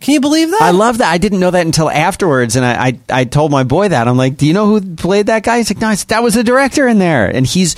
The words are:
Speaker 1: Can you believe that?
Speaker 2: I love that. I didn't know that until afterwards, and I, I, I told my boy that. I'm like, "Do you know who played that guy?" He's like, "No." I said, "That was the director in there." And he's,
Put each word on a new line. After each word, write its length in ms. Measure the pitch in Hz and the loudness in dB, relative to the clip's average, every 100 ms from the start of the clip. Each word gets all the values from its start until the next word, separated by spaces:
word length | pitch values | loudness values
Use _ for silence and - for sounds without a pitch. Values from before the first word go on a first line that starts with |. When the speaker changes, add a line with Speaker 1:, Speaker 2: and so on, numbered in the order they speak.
Speaker 1:
Can 120 | - | -2
you 80 | 302 | 0
believe 300 | 285 311 320 | 2 0 0
that? 100 | 403 | 0
Speaker 2:
I 80 | 277 | 2
love 300 | 175 226 226 | 2 2 0
that. 120 | 196 | 0
I 60 | 175 | 0
didn't 220 | 202 190 | 0 0
know 100 | 180 | 0
that 160 | 180 165 | 0 0
until 240 | 160 156 | 0 0
afterwards, 680 | 143 170 185 185 131 120 127 | 0 -2 0 0 0 0 0
and 60 | |
I, 100 | 123 117 131 | 0 0 -2
I, 120 | 120 - | -4 -4
I 140 | 127 123 | -2 0
told 240 | 143 156 | 0 0
my 140 | 139 | 0
boy 240 | 127 156 202 | 0 0 0
that. 200 | 139 117 | 0 0
I'm 100 | 123 | 0
like, 200 | 131 143 | 0 0
"Do 80 | 147 | 0
you 80 | |
know 140 | 185 214 | 2 2
who 280 | 214 190 160 | 0 -2 -6
played 300 | 175 202 208 | -2 0 0
that 140 | 220 | -2
guy?" 160 | 220 240 | 0 -2
He's 140 | 220 | -2
like, 100 | 202 | -4
"No." 60 | 220 | -4
I 80 | 208 | -4
said, 140 | - | -2
"That 120 | 220 | -2
was 140 | 240 208 | 0 0
the 80 | |
director 440 | 240 254 277 - 254 | 2 2 0 0 2
in 120 | 220 | 2
there." 260 | 180 143 92 | 2 2 0
And 180 | 104 | 0
he's, 320 | 131 175 180 | -2 0 -2